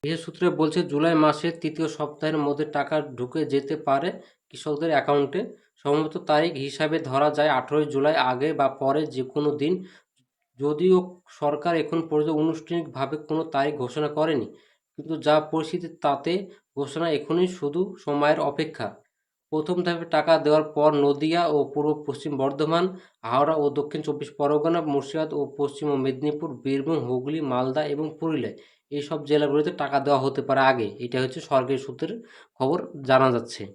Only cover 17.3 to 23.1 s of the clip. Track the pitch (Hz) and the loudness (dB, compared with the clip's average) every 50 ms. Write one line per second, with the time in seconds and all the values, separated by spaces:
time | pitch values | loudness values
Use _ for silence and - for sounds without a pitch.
17.3 | 160 175 185 180 180 - - 143 143 175 190 202 - - - 156 143 143 147 147 | 0 2 2 0 -2 -4 -6 -4 -2 -2 -2 -2 -4 -10 -6 -2 0 2 4 4
18.3 | 156 151 151 147 147 - - - - - 113 98 - - _ _ _ _ _ _ | 4 4 2 -2 0 -2 -4 -4 -4 -8 -8 -8 -8 -12 _ _ _ _ _ _
19.3 | _ _ _ _ - 156 151 160 180 175 180 175 170 165 170 165 - 151 151 165 | _ _ _ _ -4 -4 -2 0 -2 0 0 -2 -2 -4 -4 0 0 2 6 6
20.3 | 165 156 143 147 151 156 151 151 - 151 147 151 151 147 143 143 143 143 151 156 | 4 6 6 4 4 4 4 2 0 4 4 4 6 6 4 4 2 2 0 0
21.3 | 165 175 175 160 151 147 135 - - 147 147 151 151 151 151 143 135 131 - 156 | 2 2 2 2 2 2 0 0 -2 -2 0 0 -2 -2 -4 -8 -8 -6 -6 -6
22.3 | 143 131 135 139 139 143 156 151 165 170 180 190 185 - - - | -2 0 0 -2 0 0 0 2 2 2 2 0 -4 -8 -18 -20